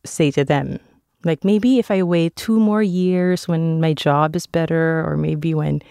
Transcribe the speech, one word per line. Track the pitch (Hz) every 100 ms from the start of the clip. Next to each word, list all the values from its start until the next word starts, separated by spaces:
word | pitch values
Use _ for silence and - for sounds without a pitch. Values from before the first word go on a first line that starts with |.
say | - - 151
to | 147
them? | 139 143 139 - - _ _ _
Like, | 170 160
maybe | 190 208 247 262
if | -
I | 196
wait | 175 175 165
two | - - 220
more | 214 214
years | 208 180 180 180 180 180 -
when | 165 165 160
my | 160
job | 151 151 143 156
is | 165 -
better, | 165 160 165 160 160 160
or | 151
maybe | 151 156 160
when | 156 151 147 -